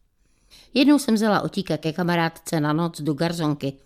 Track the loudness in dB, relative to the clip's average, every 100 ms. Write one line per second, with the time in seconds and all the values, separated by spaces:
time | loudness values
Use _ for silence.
0 | _ _ _ _ _ -20 -2 2 6 4
1 | 4 0 2 2 0 -4 -4 -4 -4 -2
2 | 0 0 0 -4 -4 -2 0 0 -2 -4
3 | -4 -2 -2 -2 -2 -2 -6 -10